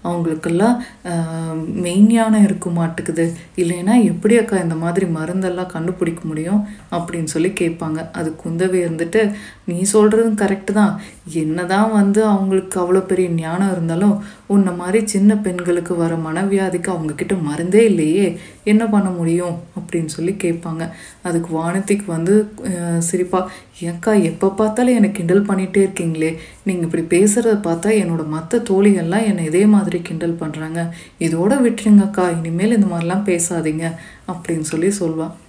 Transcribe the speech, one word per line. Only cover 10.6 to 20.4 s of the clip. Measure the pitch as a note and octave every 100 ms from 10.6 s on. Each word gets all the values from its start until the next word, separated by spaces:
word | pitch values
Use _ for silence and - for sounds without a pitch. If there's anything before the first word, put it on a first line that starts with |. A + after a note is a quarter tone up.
| -
தான், | G#3 G3+ - - - -
என்னதான் | D#3+ D#3 D#3+ F3 F#3+ A3
வந்து | G#3+ G3 G3+
அவங்களுக்கு | A3 G3 F#3+ F#3+ F#3 F#3+
அவ்வளோ | F3 F#3+
பெரிய | F#3+ F#3 F3+
ஞானம் | E3 D#3+ F3 G3
இருந்தாலும் | F3+ E3 E3 G#3 G3+ - - -
உன்னை | G3+ F#3
மாதிரி | F3 F3+ G#3+ G#3+
சின்ன | G3 G3+ G#3
பெண்களுக்கு | F#3+ F3+ F3 F3 E3+
வர | E3+ E3
மனவியாதிக்கு | E3 D#3+ E3 G3 G3 F#3+ F3 F3
அவங்க | F3 D#3
கிட்ட | D3+ E3+
மருந்தே | F#3+ D3 D3+ F3 G#3
இல்லையே, | A3+ E3+ D3+ F3+ F#3+ E3+ - -
என்ன | G#3+ G#3+ A3+
பண்ண | G#3 F#3
முடியும்?" | F3 E3 E3+ F3+ E3+ - -
அப்படின்னு | G3+ E3+ D#3
சொல்லி | - E3+
கேட்பாங்க. | G3+